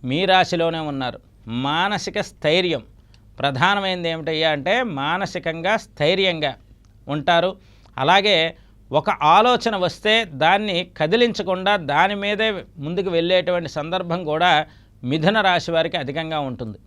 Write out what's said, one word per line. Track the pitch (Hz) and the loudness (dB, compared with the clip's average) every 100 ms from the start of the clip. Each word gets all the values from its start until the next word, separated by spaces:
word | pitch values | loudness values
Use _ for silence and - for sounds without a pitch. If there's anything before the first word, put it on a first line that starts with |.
మీ | 127 143 185 | -4 -2 2
రాశిలోనే | 185 185 175 165 165 | 4 2 0 -2 -2
ఉన్నారు. | 156 139 127 117 _ _ - | -6 -6 -6 -8 _ _ -8
మానసిక | 117 135 156 190 208 - 208 | -4 -2 0 0 -2 -6 -6
స్థైర్యం | 196 - 156 165 180 147 - - _ - - - | -8 -4 0 2 2 -2 -6 -20 _ -20 -20 -4
ప్రధానమైనది | 143 131 175 202 190 180 170 | -4 2 2 2 -2 -4 -4
ఏమిటయ్యా | 160 156 160 160 | -4 -4 0 0
అంటే | 151 139 226 | 0 0 0
మానసికంగా | 247 143 143 175 196 180 165 160 170 220 | 0 -4 -2 -2 -4 -6 -6 -4 -2 -2
స్థైర్యంగా | - - 147 190 190 165 143 127 - - _ - - | -4 -2 0 2 0 0 -4 -6 -18 -20 _ -20 -8
ఉంటారు. | 147 139 170 180 185 - - - - | -4 2 4 2 -4 -18 -20 -20 -4
అలాగే | 135 190 202 180 165 - - - - | 4 4 4 2 0 -4 -20 -20 -2
ఒక | 139 151 | -2 0
ఆలోచన | 175 147 180 233 240 233 208 | 0 6 6 6 2 0 -2
వస్తే | 180 - 214 220 214 139 | -4 -2 0 0 0 0
దాన్ని | 156 196 214 175 175 - | 2 2 0 -4 -6 -4
కదిలించకుండా | 156 220 240 202 185 185 185 185 | 0 2 2 0 -4 -2 0 -2
దాని | 147 143 185 202 | 0 2 2 2
మీదే | 202 208 220 196 - - | -4 0 -2 -2 -10 -10
ముందుకు | 143 180 190 | -6 -4 0
వెళ్ళేటువంటి | 170 170 180 180 175 165 | 0 2 2 2 -2 -2
సందర్భం | - 151 185 175 170 | -8 -4 -6 -4 -4
కూడా | 160 156 175 151 151 - - - | -2 2 4 4 0 -12 -20 -12
మిథున | 123 156 160 220 | -4 0 2 2
రాశి | 190 175 - | 2 2 0
వారికి | 165 160 175 | 0 0 -4
అధికంగా | 135 143 160 160 | -6 -6 -4 -4
ఉంటుంది. | 139 120 117 104 | -6 -6 -10 -12